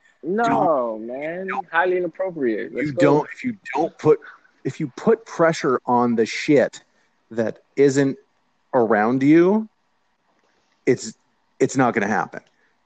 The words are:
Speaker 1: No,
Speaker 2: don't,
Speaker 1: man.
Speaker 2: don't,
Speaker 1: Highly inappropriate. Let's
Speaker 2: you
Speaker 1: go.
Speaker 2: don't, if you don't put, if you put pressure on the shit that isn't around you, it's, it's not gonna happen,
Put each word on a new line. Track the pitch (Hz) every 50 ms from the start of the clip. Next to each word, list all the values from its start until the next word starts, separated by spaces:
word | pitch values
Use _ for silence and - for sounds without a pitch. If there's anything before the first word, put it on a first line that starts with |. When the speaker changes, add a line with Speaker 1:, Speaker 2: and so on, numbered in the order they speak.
| _ _ _ _
Speaker 1:
No, | - 156 190 220 233
Speaker 2:
don't, | 226 - - 190 175 156 135 120 117 110 110 110 117
Speaker 1:
man. | 123 135 147 160 170 180 190 190
Speaker 2:
don't, | 185 196 180 -
Speaker 1:
Highly | 165 165 185 185 180 180
inappropriate. | 180 165 - - 190 190 170 160 135 117 107 98 98 107 117
Let's | 120 139 151
Speaker 2:
you | 135
Speaker 1:
go. | 123
Speaker 2:
don't, | 139 143 143 151 139 - -
if | - -
you | 247 220 - _ - -
don't | 143 165 156 - -
put, | - 151 151 - - - - - _ _ _ _ -
if | 139 - -
you | 160 135 -
put | - - 214 226 220 -
pressure | - - - 170 160 160 - - 147 123 - - -
on | 123 120 123 120 117
the | 113 110 104
shit | - - - - 147 127 104 - - - - _ _ _ _ _ _ _ _ _
that | 113 113 113 107 - - _ _ _
isn't | - 139 143 131 139 139 139 131 - _ _ _ _ _ _ _ _ _ _
around | - 131 117 104 113 104 104 113 127 135 135
you, | 143 156 170 175 185 208 220 220 - _ _ _ _ _ _ _ _ _ _ _ _ _ _ _ _ _ _ _ _ _ _ _
it's, | - 123 - - 110 - _ _ _ _ _ _ _ _ -
it's | 135 - -
not | 131 131 120 104
gonna | 107 101 101
happen, | 107 90 85 - - - - _ _ _ _ _ _ _ _